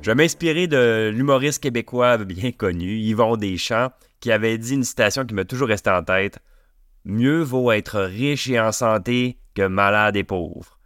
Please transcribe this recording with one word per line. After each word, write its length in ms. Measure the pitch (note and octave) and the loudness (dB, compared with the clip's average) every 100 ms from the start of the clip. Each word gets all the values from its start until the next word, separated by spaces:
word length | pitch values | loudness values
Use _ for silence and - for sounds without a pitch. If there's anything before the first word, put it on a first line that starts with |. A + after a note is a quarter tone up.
Je 80 | - | 0
vais 40 | A#2+ | 2
m'inspirer 520 | D#3+ - E3 D#3 F3+ | 2 2 -2 0 0
de 440 | C#3 A#2+ A2+ A2 | 4 4 4 0
l'humoriste 520 | G#2+ C#3 C3+ C#3+ C#3+ | 0 2 2 0 -2
québécois 540 | C#3+ A#2+ - B2 B2 A#2 | -4 -4 -4 0 2 2
bien 340 | G2 F2 B2 | -2 -6 -6
connu, 460 | - G2+ F2 F2+ G#2+ | -2 -2 -2 -4 -4
Yvon 400 | A2 G#2+ A2+ A2+ | -2 2 2 2
Deschamps, 540 | G2+ F#2 - A2+ B2+ _ _ _ | -2 -4 -2 -2 -2 _ _ _
qui 140 | A#2 | -2
avait 240 | A2 A2+ A2+ | 0 0 -2
dit 160 | A2+ | -2
une 100 | C#3 | -2
citation 420 | A#2+ - G#2+ C3+ B2+ | -2 0 0 0 -6
qui 80 | |
m'a 120 | G#2 F#2 | -4 -6
toujours 240 | B2+ C3 | -4 -2
resté 200 | G#2 - | 0 0
en 140 | F#2 | 0
tête. « 340 | E2 F#2+ G2 - _ _ _ _ _ _ - | 0 -2 -2 -6 _ _ _ _ _ _ -6
Mieux 360 | G#2+ B2+ D#3+ | 0 2 2
vaut 300 | D3+ B2+ B2 | 0 0 2
être 280 | G#2+ - G#2 | 2 0 -4
riche 500 | F#2+ G2 C#3 C#3+ B2+ | -4 -2 -2 -2 -2
et 100 | A#2+ | 0
en 100 | A2 | 0
santé 680 | G#2 A#2 A2 F#2+ B2 B2 B2 - - | 0 0 0 0 0 0 -4 -12 -2
que 120 | G2 | 0
malade 480 | F#2+ G2+ G#2 G#2+ G2+ | 2 2 4 2 0
et 80 | |
pauvre. » 560 | F#2+ F#2+ E2 - - _ | -2 -4 -4 -10 -18 _